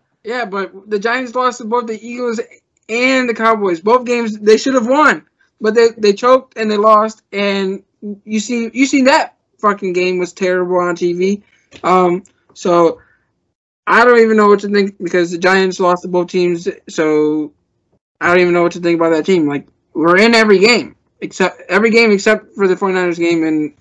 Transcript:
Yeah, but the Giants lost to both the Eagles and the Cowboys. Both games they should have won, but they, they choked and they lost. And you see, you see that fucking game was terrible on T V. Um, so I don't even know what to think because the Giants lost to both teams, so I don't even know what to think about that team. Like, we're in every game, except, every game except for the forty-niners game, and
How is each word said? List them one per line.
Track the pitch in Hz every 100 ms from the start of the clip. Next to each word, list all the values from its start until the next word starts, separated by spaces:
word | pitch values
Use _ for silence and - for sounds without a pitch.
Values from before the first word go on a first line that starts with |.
| _ _
Yeah, | 208 247
but | 220 196 185 185 208
the | 208
Giants | 220 247 247
lost | 247 254 240
to |
both | 226 233 233
the | 220
Eagles | 226 247 247 226 - _ _ _ -
and | 226 254 262 247
the |
Cowboys. | 226 226 226 196 165
Both | 202 247 240
games | 240 226 214
they | 208 214
should | 269
have | 262 220
won, | 277 285 160 - _ _ _
but | 208
they, | 220 233 226
they | 208
choked | 202 247 262 262 -
and | 220
they | 208
lost. | 220 214 220 220 _
And | 202 202 196 190 196 - _ 208 202
you | 214 214
see, | 208 240 226
you | 226 269
see | 285
that | 254 311 - _ _ _
fucking | 214 202 196
game | 180 185 185
was | 175
terrible | - 185 180 180 180
on | 175
T | 170 175
V. | 175 190 202 _ _ _ -
Um, | 170 185 180 180 - _ _
so | - 185 170 165 - _ _ _ _ _ _ _ _ -
I | 196 240
don't | 240
even | 226 220
know | 208
what | 202
to | 202
think | 202 196 -
because | 170 180 175
the | 175
Giants | 185 190 190 180
lost | 185 180
to | 190
both | 180 175
teams, | 185 180 170 180 - -
so | - 156 151 151 151 147 - _ _ _ _ _ -
I | 156
don't | 180
even | 180
know | 175
what | 175
to | 175
think | 175 170
about | 165
that | 160 156
team. | 185 147
Like, | 143 - _ _
we're | - 165 180
in | 226
every | 226 220 190
game, | 208 233 127 - _ _
except, | - - 180 - -
every | 180 226
game | 226 226
except | 196 214 214 -
for | - 190
the |
forty-niners | 185 196 185 180 170
game, | 170 165
and | 160 156 151 -